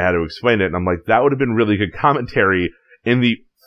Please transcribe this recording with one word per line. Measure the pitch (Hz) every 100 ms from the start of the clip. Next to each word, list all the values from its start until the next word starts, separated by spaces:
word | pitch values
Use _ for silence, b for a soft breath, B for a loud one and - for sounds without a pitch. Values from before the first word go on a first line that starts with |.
had | 90
to | 87
explain | 80 - 123 110
it. | 92
And | 87
I'm |
like, | 90 87 -
"That | 110
would | 139
have | 131
been | 131
really | 113 107 101
good | 98
commentary | - 147 139 123 131 98 92 87 b b b
in | 120 123
the | 120 113 _ _